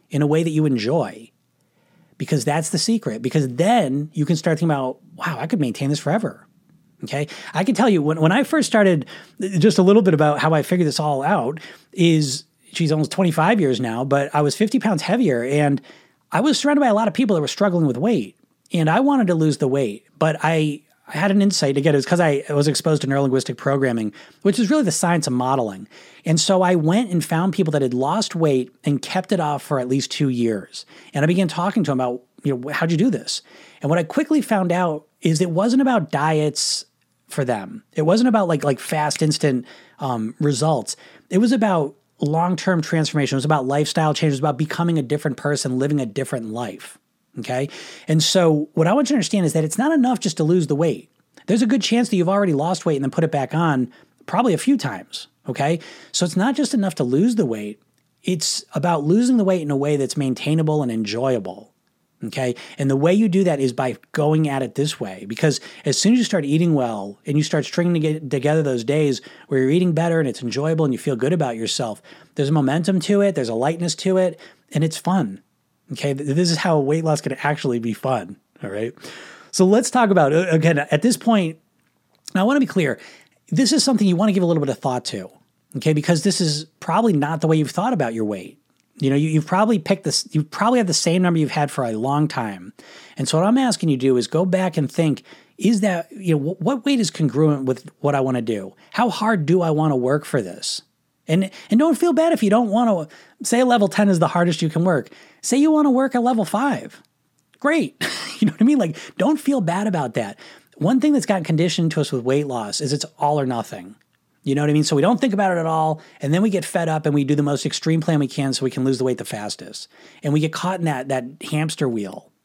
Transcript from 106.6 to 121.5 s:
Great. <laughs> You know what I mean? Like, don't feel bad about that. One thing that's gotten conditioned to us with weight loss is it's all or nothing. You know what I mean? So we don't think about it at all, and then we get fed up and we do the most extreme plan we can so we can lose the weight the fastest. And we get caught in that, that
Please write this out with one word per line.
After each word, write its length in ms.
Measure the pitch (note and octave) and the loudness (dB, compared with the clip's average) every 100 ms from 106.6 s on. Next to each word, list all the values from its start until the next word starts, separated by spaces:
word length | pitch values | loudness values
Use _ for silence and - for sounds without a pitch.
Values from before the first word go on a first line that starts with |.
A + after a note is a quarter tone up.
| C#4 G#3 - - _ _ _ _ _ _ | -2 -4 -8 -20 _ _ _ _ _ _
Great. 460 | C#4+ D#4+ E3+ - - | 0 0 -2 -6 -8
<laughs> 20 | - - - | -8 -10 0
You 100 | G#3+ | 0
know 60 | |
what 80 | - | 2
I 40 | |
mean? 120 | A#3 D4 | 2 4
Like, 220 | F3 - - - | 0 -4 -12 -2
don't 240 | G3+ D4+ | 0 0
feel 220 | - C#4 | 0 0
bad 240 | E3 F3+ G#3 | 0 -2 -2
about 260 | F3 B2+ | -2 -2
that. 260 | B2+ G2+ G#2 - - _ - | -4 -6 -10 -20 -20 _ -2
One 240 | E3 C4 | 2 2
thing 140 | D4+ | 4
that's 100 | C#4+ | 2
gotten 180 | - F#3+ | 2 -2
conditioned 480 | D#3 D3+ F3 E3+ E3 | 0 0 0 0 0
to 100 | D#3 | 0
us 100 | C#3 | -2
with 100 | C3 | -2
weight 240 | A#2+ C#3 C#3+ | 0 0 -2
loss 360 | A#2+ G#2 - | -6 -6 -6
is 100 | C#3+ | -4
it's 140 | C#3+ - - | -4 -6 -4
all 220 | D3 D3+ | -2 0
or 60 | C3 | 0
nothing. 480 | A#2+ G#2+ G2+ F2 A2 _ _ _ _ | -4 -6 -10 -16 -20 _ _ _ _
You 120 | - | -4
know 60 | C#3 | 0
what 80 | D3 | 2
I 60 | |
mean? 100 | D3+ | 2
So 100 | D3+ | 2
we 60 | D3 | 2
don't 180 | E3+ A#3 | 2 2
think 140 | C4+ | 0
about 200 | G3 G3 | 0 0
it 60 | F3 | 0
at 60 | |
all, 380 | D#3+ D#3+ D#3 D#3 - - | 0 0 0 -2 -8 -8
and 140 | C#3+ | -2
then 80 | E3 | 0
we 80 | A3 | 2
get 120 | F#3 | -2
fed 280 | D#3+ F#3 E3 | -2 -2 -2
up 160 | D#3 D#3 | -2 0
and 80 | |
we 100 | C#3+ | 0
do 100 | C3+ | 0
the 80 | D3 | 0
most 220 | C#3+ C#3+ | 0 -2
extreme 380 | D3+ - D#3+ D#3+ | -4 -4 -2 0
plan 160 | D#3 D#3 | 0 0
we 100 | C3+ | 0
can 240 | - C3+ | -2 -4
so 100 | B2+ | -2
we 80 | C3 | -4
can 140 | C3+ | -2
lose 140 | C3 B2+ | -2 0
the 60 | |
weight 120 | B2+ B2 | -2 -4
the 80 | |
fastest. 640 | - A2 G#2 - G2+ G#2+ - _ - - | -6 -10 -10 -10 -14 -16 -18 _ -20 -10
And 120 | D3 | -2
we 60 | D3+ | 0
get 120 | D#3 | -2
caught 280 | D#3 F3+ F#3 | -4 -6 -4
in 40 | |
that, 240 | E3 C3+ C3+ | -2 -4 -4
that 160 | C3 B2 D3 - | -4 -6 -14 -8